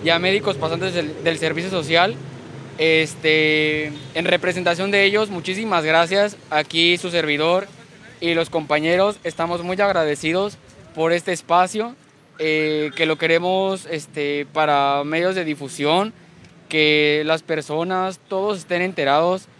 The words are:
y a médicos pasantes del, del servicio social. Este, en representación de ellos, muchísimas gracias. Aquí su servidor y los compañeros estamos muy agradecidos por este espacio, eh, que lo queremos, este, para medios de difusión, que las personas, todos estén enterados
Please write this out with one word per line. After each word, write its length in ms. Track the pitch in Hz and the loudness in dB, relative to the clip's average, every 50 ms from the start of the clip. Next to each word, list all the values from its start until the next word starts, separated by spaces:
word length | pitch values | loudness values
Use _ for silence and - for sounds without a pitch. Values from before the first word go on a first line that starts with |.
| 143 | 2
y 60 | 160 | 2
a 80 | 165 170 | 2 2
médicos 400 | 180 185 190 208 - 202 185 139 | 2 0 0 0 0 -2 -2 -2
pasantes 340 | 160 160 165 170 185 190 | -4 -4 -2 -2 -4 -2
del, 320 | 175 175 156 151 156 - 156 | -2 -4 -4 -4 -8 -2 -2
del 140 | 165 165 151 | -2 -2 0
servicio 320 | 160 160 147 160 175 190 | -2 -2 -2 -4 -6 -4
social. 440 | 190 175 151 143 165 165 180 208 233 - - - - - - - - - - - - | -4 -4 -2 2 2 2 2 2 0 -8 -12 -16 -16 -16 -18 -16 -16 -16 -16 -16 -4
Este, 1160 | - 156 160 160 160 160 151 - - - 156 156 156 156 156 151 151 151 156 151 151 151 151 147 151 - - | 0 2 4 4 2 2 -2 -6 -2 0 2 2 4 2 2 2 2 0 0 -2 -2 -4 -6 -8 -12 -16 -8
en 140 | - 160 175 | -8 -4 0
representación 640 | 175 175 170 180 180 175 185 180 175 170 165 190 202 | 0 0 0 0 -2 -4 0 0 -2 0 0 -2 0
de 140 | 202 196 196 | 2 4 4
ellos, 260 | 196 202 214 220 208 | 4 2 2 0 -2
muchísimas 560 | 202 170 147 185 185 202 226 220 190 170 151 | -4 -8 -6 -6 -6 -4 -2 0 0 0 2
gracias. 500 | 156 156 165 170 165 185 202 202 208 202 - - - | 4 4 4 4 4 2 2 2 0 -2 -10 -10 -2
Aquí 480 | 156 151 151 - - 165 165 170 175 175 | -2 -2 0 0 0 2 4 4 2 2
su 120 | - 180 | -2 -2
servidor 560 | 170 170 156 151 147 143 156 165 175 190 196 190 - - - - - - - - - - | -2 0 0 0 0 0 2 2 2 0 -2 -6 -16 -20 -20 -20 -20 -20 -20 -20 -12 -6
y 140 | 170 170 170 | -2 0 0
los 160 | 165 165 - | 0 -2 -2
compañeros 680 | - 165 151 143 151 151 156 165 190 190 196 208 202 - - | -4 -4 0 0 0 2 2 2 4 4 2 2 0 -4 -10
estamos 380 | 170 156 - 165 170 175 175 | -8 -4 -4 -4 -4 -4 -4
muy 180 | 170 180 185 185 | -4 -6 -2 0
agradecidos 760 | 202 202 190 170 160 151 147 143 165 156 165 185 196 208 - - - - - - - - - | 0 2 2 2 0 0 -2 -2 -2 -2 0 0 -2 -4 -6 -14 -20 -20 -20 -20 -20 -14 -4
por 180 | 156 160 165 | -2 0 2
este 200 | 170 175 - 196 | 0 0 0 -4
espacio, 600 | 180 165 - - 170 175 185 185 - 214 220 240 254 _ - _ _ _ _ _ _ - | -6 -6 -2 2 4 4 4 2 0 -6 -6 -6 -10 _ -20 _ _ _ _ _ _ -4
eh, 520 | 156 156 156 156 156 156 151 151 151 151 - | -2 0 2 2 0 0 0 -2 -2 -4 -2
que 120 | - 165 | 0 0
lo 100 | 156 160 | 0 2
queremos, 680 | 151 165 160 165 170 175 185 185 190 190 190 190 185 - - | 0 2 2 2 2 2 2 0 0 0 0 -2 -4 -6 -8
este, 560 | 165 151 151 - - 151 147 143 143 143 143 139 | -8 -8 -8 -8 -6 -4 -4 -2 -2 -4 -6 -4
para 500 | - 156 156 151 147 143 139 139 139 143 | 0 0 2 4 4 4 4 2 2 0
medios 320 | 143 147 156 165 175 185 190 | -2 -2 -2 0 0 0 0
de 120 | 190 170 | -2 -4
difusión, 680 | 156 151 139 143 131 131 143 143 147 160 185 202 220 - - - - - - - - - - - - | -4 -4 -6 -8 -12 -6 -2 0 2 2 2 2 -2 -6 -14 -20 -20 -20 -20 -20 -20 -20 -20 -12 -4
que 540 | 156 156 151 151 151 151 151 147 147 151 151 | 0 2 4 4 4 4 2 2 2 0 0
las 180 | 156 160 160 | 0 -2 -2
personas, 760 | - - 160 156 143 - 151 160 170 185 185 185 185 190 185 - _ _ | -2 -4 -4 -4 -4 -4 -4 -4 -2 -2 -2 -2 -2 -4 -6 -10 _ _
todos 300 | 196 190 196 208 202 180 | -4 -2 -2 -2 -4 -4
estén 240 | 160 - 180 175 | -4 -4 -2 -2
enterados 640 | 180 185 180 170 143 139 139 156 165 175 185 190 - - - | -2 -2 -2 -2 2 2 4 4 4 2 0 -2 -4 -16 -20